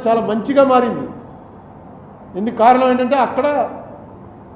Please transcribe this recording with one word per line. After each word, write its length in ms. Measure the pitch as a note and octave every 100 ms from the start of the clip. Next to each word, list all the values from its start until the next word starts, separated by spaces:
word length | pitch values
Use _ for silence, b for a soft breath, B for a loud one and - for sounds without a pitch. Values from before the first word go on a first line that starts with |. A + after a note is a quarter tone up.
| A3+
చాలా 140 | A3+
మంచిగా 420 | G3 A3 A#3+ C#4
మారింది. 440 | C4+ B3+ A#3+ E3+ C#3 - - - - - - - - - - - - F#3
ఎందుకు 200 | G#3+ A#3+
కారణం 340 | A3+ B3+ C4
ఏంటంటే 260 | B3 B3 C#4
అక్కడ 540 | A#3 - C#4+ D4 - - - - - - - - -